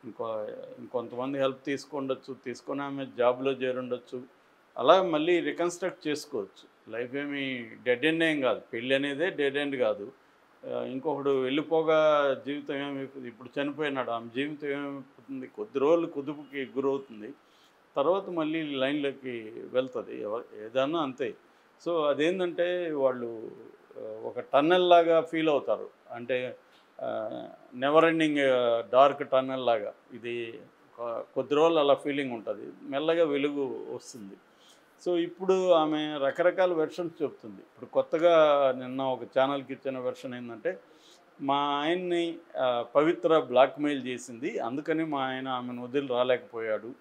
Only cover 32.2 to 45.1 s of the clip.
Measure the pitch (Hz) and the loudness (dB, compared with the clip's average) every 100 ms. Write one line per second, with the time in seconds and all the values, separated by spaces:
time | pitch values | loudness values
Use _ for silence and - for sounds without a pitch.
32.2 | 135 117 104 104 117 - - 139 156 165 | -4 -6 -8 -8 -10 -14 -8 -4 0 2
33.2 | 165 143 147 143 135 113 107 123 - 123 | 2 2 -2 -2 -4 -6 -10 -12 -12 -16
34.2 | 98 98 _ _ _ - _ _ - 175 | -16 -18 _ _ _ -20 _ _ -2 0
35.2 | 175 - 185 190 185 170 156 156 151 151 | 0 -4 2 4 6 6 6 0 -2 0
36.2 | 135 131 175 175 185 165 156 - 175 165 | 0 4 2 4 2 2 0 -2 -8 -4
37.2 | 139 107 113 95 - - 123 135 131 165 | -6 -6 -18 -18 -20 -20 -4 -2 0 4
38.2 | 175 165 156 143 139 127 127 131 135 127 | 6 8 8 6 4 2 -6 -4 -2 -4
39.2 | 113 131 135 143 131 135 139 131 127 123 | -2 2 2 2 -6 -8 -8 -4 -6 -6
40.2 | 139 123 120 117 160 185 - - - - | -10 -10 -12 -4 -4 -4 -14 -20 -20 -20
41.2 | _ _ 139 139 143 143 147 180 180 175 | _ _ -2 0 2 0 0 -2 0 -2
42.2 | 170 165 - - 131 120 113 147 156 170 | -2 -6 -12 -2 0 0 2 2 4 2
43.2 | 170 160 139 123 139 139 147 143 127 123 | 4 2 4 6 4 4 -4 -2 -6 -10
44.2 | - 117 151 226 117 135 156 160 160 | -10 -8 -6 -6 -6 -6 -4 -4 -2